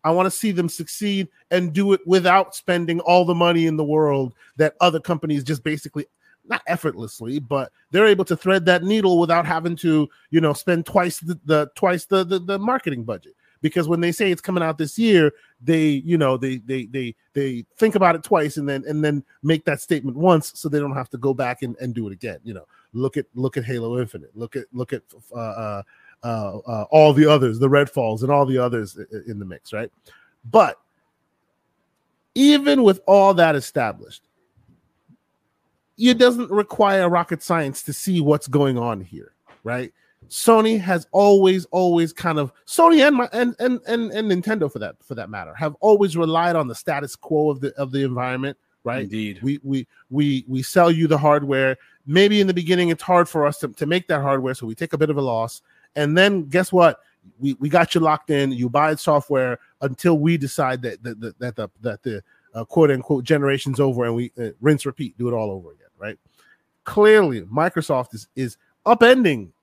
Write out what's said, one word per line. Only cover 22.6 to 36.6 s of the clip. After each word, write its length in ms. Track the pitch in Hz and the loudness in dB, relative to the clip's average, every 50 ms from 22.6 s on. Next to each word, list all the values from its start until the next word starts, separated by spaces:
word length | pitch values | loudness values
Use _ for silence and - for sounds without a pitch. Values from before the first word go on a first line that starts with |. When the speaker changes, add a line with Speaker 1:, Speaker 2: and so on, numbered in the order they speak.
| 78 _ _ _ _ _ - | -18 _ _ _ _ _ -8
Speaker 1:
look 240 | 117 131 135 - 147 | -6 -6 -4 -4 -6
at, 80 | 131 _ _ | -10 _ _
look 240 | 123 131 131 - 135 | -6 -6 -4 -4 -6
at 60 | 117 | -8
Halo 360 | 113 127 120 117 113 120 123 | -6 -8 -6 -6 -6 -4 -6
Infinite, 340 | 123 110 - 90 71 - _ | -6 -6 -10 -18 -20 -20 _
look 220 | 107 117 113 - | -16 -14 -10 -10
at, 80 | 135 117 _ | -12 -12 _
look 220 | - 123 123 - 139 | -10 -10 -8 -8 -10
at, 80 | 117 _ _ _ 110 _ _ - | -12 _ _ _ _ _ _ -12
uh, 20 | 120 | -12
uh, 440 | 113 110 98 113 110 104 101 98 101 _ _ _ _ _ _ _ - | -10 -10 -10 -10 -10 -8 -10 -10 -12 _ _ _ _ _ _ _ -8
uh, 340 | 120 113 110 107 98 92 107 - | -6 -6 -6 -6 -8 -10 -12 -10
uh, 180 | - 113 107 104 - | -8 -8 -8 -4 2
all 220 | 151 156 156 151 | 4 6 6 6
the 140 | 139 143 156 | 6 4 4
others, 320 | 151 151 143 131 120 110 113 | 4 4 4 2 0 0 0
the 100 | 135 135 | 0 2
Redfalls 540 | 139 143 143 135 - 143 120 110 110 110 | 4 2 2 0 -2 -4 -4 -4 -4 -4
and 100 | 127 131 | -2 0
all 140 | 143 143 139 | 2 2 2
the 100 | 131 131 | 2 0
others 400 | 127 123 123 117 117 107 101 - 98 | -2 -2 -2 -2 -4 -6 -8 -12 -18
i-, 160 | 104 _ 110 | -18 _ -16
i-, 160 | 104 - 117 | -16 -14 -12
in 80 | 107 101 | -12 -12
the 60 | 101 | -12
mix, 300 | 92 87 69 _ - - | -14 -16 -18 _ -14 -12
right? 180 | 104 117 107 _ _ _ - _ _ _ _ _ _ _ 117 | -10 -10 -12 _ _ _ -20 _ _ _ _ _ _ _ 2
But 300 | 113 220 185 131 - _ _ _ _ _ _ _ _ _ _ _ _ _ _ _ _ _ _ _ _ _ _ _ _ _ _ _ _ _ _ _ _ | 4 4 4 4 0 _ _ _ _ _ _ _ _ _ _ _ _ _ _ _ _ _ _ _ _ _ _ _ _ _ _ _ _ _ _ _ _
even 480 | 247 269 285 294 285 277 285 285 269 | 2 4 4 4 4 4 2 2 6
with 200 | 240 202 190 190 _ | 6 4 4 2 _
all 280 | - 196 202 196 196 190 | 4 6 6 6 6 6
that 220 | 175 170 160 151 | 4 4 4 2
established, 640 | 139 127 - _ 143 120 107 98 - - - - - _ _ _ _ _ _ _ _ _ _ _ _ _ _ _ _ _ _ _ _ _ _ _ _ _ _ _ _ _ _ _ _ _ _ _ - | 0 -4 -4 _ -4 -4 -4 -6 -10 -18 -20 -20 -20 _ _ _ _ _ _ _ _ _ _ _ _ _ _ _ _ _ _ _ _ _ _ _ _ _ _ _ _ _ _ _ _ _ _ _ 2
it 180 | 226 247 247 | 2 2 6
doesn't 340 | 233 247 247 240 240 240 175 | 6 4 4 4 0 -6 -2
require 600 | 190 208 | -2 -2